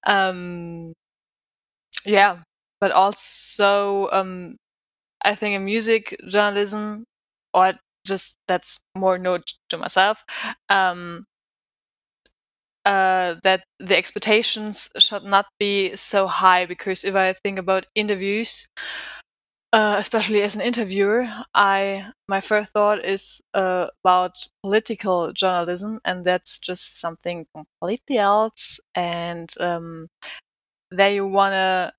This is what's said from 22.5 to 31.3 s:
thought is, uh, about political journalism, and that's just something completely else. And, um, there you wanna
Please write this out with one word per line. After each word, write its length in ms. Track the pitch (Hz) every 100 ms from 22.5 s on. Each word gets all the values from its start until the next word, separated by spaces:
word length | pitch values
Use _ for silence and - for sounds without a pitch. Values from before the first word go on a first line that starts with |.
| 214 208
thought 320 | 214 208 208
is, 360 | - 196 - - _
uh, 320 | - 190 180 175 -
about 420 | 185 180 180 - - _
political 680 | 196 208 - 220 208 180 160
journalism, 680 | 170 190 180 170 180 208 220
and 200 | - 180
that's 340 | 180 180 - -
just 400 | - 185 - -
something 480 | - 165 175 175 160
completely 640 | 156 156 _ 175 233 _ 262
else. 600 | 202 208 220 - - - _ -
And, 520 | 175 170 170 170 165 -
um, 480 | 175 170 165 165 165 _ - - _ _ _ _ _
there 220 | 185 196
you 140 | 202
wanna 680 | 196